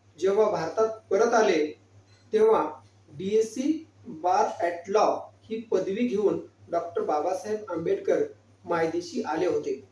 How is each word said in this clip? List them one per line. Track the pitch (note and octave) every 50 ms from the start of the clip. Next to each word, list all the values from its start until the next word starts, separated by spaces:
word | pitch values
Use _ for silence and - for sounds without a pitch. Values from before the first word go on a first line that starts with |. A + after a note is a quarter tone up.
| _ _ _ -
जेव्हा | E3+ G3 G3 G#3+ G#3+ G3
भारतात | - E3+ D#3+ - - A3 A3 A3 - - - -
परत | F#3+ G3+ A#3+ A#3+ A#3+
आले | A3+ G#3+ G3 F3 D#3 D3 D3+ - - _ _ _ - _ _ _ _ _ _ -
तेव्हा | G#3+ A3 A3 A3 F3+ D#3 - - - - _ _ _ _ -
डीएससी | C#3+ C#3+ F#3 G3 G#3+ A3 A3 - - B3+ C4+ D#4 D#4+ D#4+ - - _ _ -
बार | - D#3 D#3 E3+ F3+ F#3 G3+ A#3+ - - - E3+
at | F3 F3 E3+ - G3 G3+
law | G#3 - - - - - - - _ _
ही | - A3 A3+
पदवी | - - F#3+ F#3 D#3+ F3+ G3 A#3 B3
घेऊन | - F#3+ G3+ G#3 F3+ D#3 - - - _ _ - -
डॉक्टर | E3 E3+ E3+ - - -
बाबासाहेब | C#3+ - D3+ D3+ D3 F3+ F#3+ F#3 - G#3+ G#3+ G#3+ - -
आंबेडकर | E3+ E3 E3+ F3+ G3 - - - E3+ C#3+ C#3+ - - - _ _ _ _ -
मायदेशी | F3 E3+ E3 E3 D#3+ D#3+ F3 - - - - -
आले | D3+ D#3+ E3 F3+
होते. | F3 D3 - - - - - - -